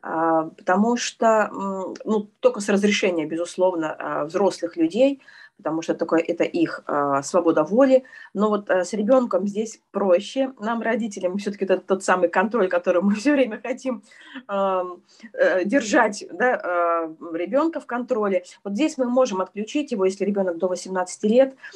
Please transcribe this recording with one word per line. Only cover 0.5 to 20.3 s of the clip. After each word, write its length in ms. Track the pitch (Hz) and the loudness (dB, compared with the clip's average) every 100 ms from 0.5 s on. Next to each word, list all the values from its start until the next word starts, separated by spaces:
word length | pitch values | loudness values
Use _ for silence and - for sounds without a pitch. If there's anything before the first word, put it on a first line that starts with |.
| - | -6
потому 400 | - 185 226 240 | 0 2 2 0
что, 300 | - - 226 220 208 | -4 -2 2 2 0
м, 420 | - 196 190 185 - | -4 -6 -6 -8 -8
ну, 240 | - 214 208 _ | -2 -2 -4 _
только 200 | 254 247 | 0 0
с 80 | 208 | 0
разрешения, 580 | 196 208 202 196 170 151 | 2 2 2 0 0 -2
безусловно, 680 | 165 170 - 185 175 156 - | -4 -6 0 0 0 -4 -6
а, 260 | 151 147 147 | -6 -6 -4
взрослых 500 | 185 196 170 170 170 | 0 0 0 -6 -2
людей, 440 | 160 196 269 277 - - - _ | 0 4 2 2 -8 -20 -20 _
потому 240 | 151 160 | -4 -4
что 120 | 165 | -4
такое, 260 | 165 165 165 | -4 0 0
это 240 | - 170 | 0 -2
их, 380 | 165 175 160 - - | -2 -2 -4 -6 -6
а, 360 | 147 143 139 | -2 0 -2
свобода 420 | 139 185 165 165 | 0 0 2 2
воли. 400 | 151 214 269 262 262 - - | 2 4 6 4 2 -14 -10
Но 140 | 196 214 | -2 0
вот, 200 | 208 202 | 0 0
э, 140 | 185 | 0
с 80 | 180 | 0
ребенком 520 | 202 208 262 240 180 202 | -2 2 2 4 0 -2
здесь 320 | 196 220 - _ | -4 -6 -8 _
проще. 600 | 202 202 180 202 269 269 - | -2 4 2 2 -4 -4 -4
Нам, 220 | 214 233 | -6 -2
родителям, 540 | 226 226 226 202 180 196 | -2 -2 -2 -4 -4 -4
все-таки 260 | 202 196 | -4 -4
вот 80 | 190 | 0
этот 140 | 185 - | 0 2
тот 180 | 196 | -2
самый 240 | - 185 170 | 2 2 2
контроль, 380 | - 214 226 185 | 2 0 2 0
который 340 | 175 185 180 | 0 2 2
мы 120 | 202 | 2
<laughs> 80 | 214 | 2
все 80 | 247 | 2
время 280 | 285 240 240 | 2 2 -2
хотим, 400 | 240 254 262 226 - - - 269 247 | -8 -8 -6 -8 -10 -20 -20 -18 -6
ам, 540 | 196 196 190 180 175 _ _ 226 | -2 0 0 -2 -8 _ _ -10
э, 300 | - 185 180 | 0 2 2
держать, 600 | 180 277 220 269 214 208 - | 2 0 2 4 2 0 -10
да, 220 | 175 247 240 | -2 0 0
а, 500 | - 175 170 165 165 160 165 | 0 0 2 0 -2 -8 -10
ребенка 460 | 165 175 254 330 311 | -8 -2 0 0 -2
в 60 | - | -6
контроле. 580 | 240 240 226 208 180 - - | -6 -4 -2 0 -2 -4 -12
Вот 100 | 196 | -6
здесь 240 | 202 302 302 | -2 -2 0
мы 80 | 247 | 0
можем 340 | 254 254 190 | 2 2 0
отключить 520 | 185 202 214 294 294 | -4 -6 -6 -4 -4
его, 120 | 226 190 | 0 0
если 180 | 196 | 0
ребенок 340 | 196 | -2